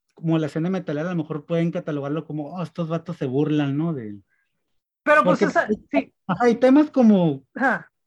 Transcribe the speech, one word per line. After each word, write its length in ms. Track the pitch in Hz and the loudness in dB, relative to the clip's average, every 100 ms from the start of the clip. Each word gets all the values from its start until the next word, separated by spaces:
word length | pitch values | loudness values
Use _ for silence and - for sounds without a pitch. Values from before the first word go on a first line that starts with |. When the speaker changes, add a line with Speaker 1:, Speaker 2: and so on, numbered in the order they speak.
| _ | _
Speaker 1:
como 240 | _ 160 160 | _ -2 -2
la 80 | 151 | -2
escena 240 | 165 165 | -4 -4
metalera, 380 | 190 - 147 170 | -4 -4 -6 -4
a 60 | |
lo 80 | 175 | -6
mejor 220 | 151 156 | -6 -8
pueden 280 | - 170 170 | -4 -2 -2
catalogarlo 520 | 175 175 147 143 156 | -4 -6 -6 -4 -6
como, 260 | 156 151 143 | -8 -10 -10
"Oh, 80 | 180 | -10
estos 260 | 165 - 165 | -10 -8 -6
vatos 280 | 165 165 170 | -6 -8 -8
se 100 | 143 | -4
burlan, 500 | 127 151 151 143 139 | -2 0 0 -2 -2
¿no? 160 | 165 | -4
Del", 300 | 147 110 104 _ _ _ _ _ _ _ _ | -4 -10 -14 _ _ _ _ _ _ _ _
Speaker 2:
Pero 220 | - 302 | 0 2
pues 160 | 285 - | 4 2
Speaker 1:
porque 100 | 294 | 0
Speaker 2:
esa, 160 | 339 285 214 _ | 0 -2 -4 _
sí. 240 | 277 - _ - | -4 -4 _ -6
Speaker 1:
ajá, 160 | 180 | 0
hay 100 | 240 | 2
temas 340 | 233 254 269 302 | 4 6 6 4
como 520 | 277 226 202 170 135 _ - | 4 6 6 4 0 _ -4
Speaker 2:
Ajá. 340 | 262 196 - _ | -2 -2 -8 _